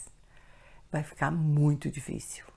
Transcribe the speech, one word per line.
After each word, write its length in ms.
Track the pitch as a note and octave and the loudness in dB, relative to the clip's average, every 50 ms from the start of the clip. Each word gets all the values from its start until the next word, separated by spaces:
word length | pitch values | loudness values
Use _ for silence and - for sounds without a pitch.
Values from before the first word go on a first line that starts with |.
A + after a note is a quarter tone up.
| - - - - - _ - - - - - - - - - - - - - | -12 -12 -18 -20 -20 _ -20 -20 -20 -20 -20 -20 -20 -20 -20 -20 -16 -6 -6
vai 100 | D3+ D3+ | -4 -4
ficar 300 | - - - C#3 C#3+ D#3+ | -6 -6 -4 -2 -2 0
muito 580 | E3+ D#3 D3+ D3 D3 D3 D3+ D3 D3 D3 D3 | 2 2 4 4 6 6 6 4 2 0 -6
difícil. 540 | - C#3 - - - - - - - - - - - | -6 -6 -8 -8 -8 -8 -8 -10 -14 -14 -16 -20 -20